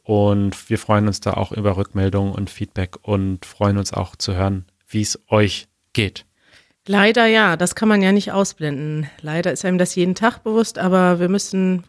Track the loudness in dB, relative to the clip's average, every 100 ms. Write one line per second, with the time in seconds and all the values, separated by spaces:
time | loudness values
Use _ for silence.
0 | -2 2 4 2 0 -4 -4 -4 0 2
1 | 2 -2 -2 -2 -4 -2 -2 -2 -2 0
2 | 0 0 -2 -4 -8 -8 -8 -6 -6 -6
3 | -4 -2 0 -4 -8 -2 0 2 -2 -4
4 | -6 -6 -4 -2 0 -2 -6 _ _ -4
5 | -4 -6 0 2 2 -2 -12 _ _ -2
6 | -2 -4 -18 _ _ _ _ _ -2 2
7 | 4 4 4 4 2 2 -2 0 2 4
8 | 4 2 0 -2 -2 -4 -6 -6 -6 -6
9 | -6 -10 -8 -4 -4 -4 0 0 0 0
10 | 0 0 -2 -2 -2 0 0 -2 0 4
11 | 4 2 0 -2 -2 0 0 0